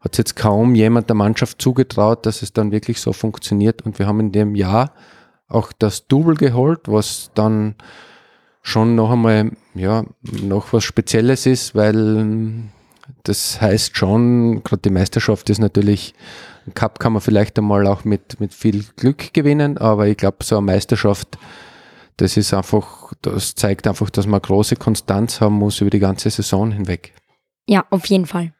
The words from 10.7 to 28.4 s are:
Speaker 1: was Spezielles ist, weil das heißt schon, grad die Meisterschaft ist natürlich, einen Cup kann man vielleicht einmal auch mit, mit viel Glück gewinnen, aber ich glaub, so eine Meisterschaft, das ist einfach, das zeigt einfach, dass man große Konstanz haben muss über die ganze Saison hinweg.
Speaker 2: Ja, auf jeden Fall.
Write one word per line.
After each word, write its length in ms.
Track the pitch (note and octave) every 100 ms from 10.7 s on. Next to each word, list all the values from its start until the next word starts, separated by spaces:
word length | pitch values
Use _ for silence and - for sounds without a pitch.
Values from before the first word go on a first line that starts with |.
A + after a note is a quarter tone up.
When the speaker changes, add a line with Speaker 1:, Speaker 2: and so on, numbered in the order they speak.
Speaker 1:
was 120 | A#2
Spezielles 600 | - - - A2+ A#2 C3
ist, 300 | - C3 -
weil 960 | G#2 G#2+ G#2+ G#2+ G#2+ A2 A2 A2 A2 A2 _ _ _ - C3
das 380 | - G2+ - -
heißt 340 | A2 G#2 - -
schon, 680 | F#2 G#2+ A#2+ A#2+ A#2 A2
grad 220 | - G2+ -
die 40 |
Meisterschaft 600 | F#2+ F#2+ - - G#2 -
ist 100 | G#2
natürlich, 540 | G#2+ - G2+ G2+ - _ - - - -
einen 100 | -
Cup 240 | - - -
kann 140 | A#2+
man 100 | A2
vielleicht 340 | - G#2+ G#2 -
einmal 260 | G#2 G2+ G2
auch 180 | G2
mit, 360 | G#2+ G#2 _ -
mit 120 | G2+
viel 320 | - G#2+ G2+ G#2 -
Glück 360 | B2 C#3+ -
gewinnen, 460 | - C#3+ D3 D3 C#3+
aber 300 | A2+ G#2+ G#2
ich 80 | G#2
glaub, 260 | G2 -
so 140 | - A2
eine 100 | G2+
Meisterschaft, 720 | G#2+ - A2+ G#2+ G2+ - - - - - - - - _ -
das 200 | F#2+ -
ist 160 | G#2+
einfach, 600 | G2+ F#2+ G#2+ - - - -
das 320 | - - -
zeigt 320 | - G#2 G2 -
einfach, 240 | F#2+ G2+
dass 160 | - G2+
man 160 | G2+
große 320 | - G2 G#2+
Konstanz 680 | - - G#2+ - G2 A#2 -
haben 140 | G#2+
muss 260 | G#2 G#2 G#2
über 100 | G2+
die 100 | G#2
ganze 280 | G2 F#2+ -
Saison 440 | - G2+ F#2+ A2
hinweg. 400 | G#2 F#2+ F2+ - _ _ _ _ _ -
Speaker 2:
Ja, 160 | G3+ -
auf 160 | G3 -
jeden 200 | F#3+ E3+
Fall. 260 | F3+